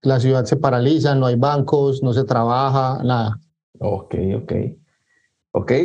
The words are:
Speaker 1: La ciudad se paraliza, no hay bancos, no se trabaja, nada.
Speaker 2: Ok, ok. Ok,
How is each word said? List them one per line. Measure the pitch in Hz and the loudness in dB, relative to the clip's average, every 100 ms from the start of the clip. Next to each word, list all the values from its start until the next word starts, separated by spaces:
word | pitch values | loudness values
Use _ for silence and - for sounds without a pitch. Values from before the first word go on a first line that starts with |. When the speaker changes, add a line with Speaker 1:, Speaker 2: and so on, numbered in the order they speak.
Speaker 1:
La | 135 135 | 2 2
ciudad | 123 131 | 2 0
se | 120 139 | 0 0
paraliza, | 147 123 123 156 143 | 0 2 2 2 2
no | 139 127 | 2 2
hay | 120 | 2
bancos, | 135 147 139 147 139 131 | 0 0 0 2 2 0
no | 131 | 0
se | 120 | 0
trabaja, | 135 120 117 123 135 135 131 135 | 0 0 0 0 0 0 0 -2
nada. | 123 123 110 107 _ _ _ _ | -2 -2 -2 -6 _ _ _ _
Speaker 2:
Ok, | 101 98 - 87 92 95 | -6 -6 -6 -4 -2 -4
ok. | - - - - _ _ _ _ _ _ _ | -4 -4 -4 -8 _ _ _ _ _ _ _
Ok, | - 101 131 | -4 0 0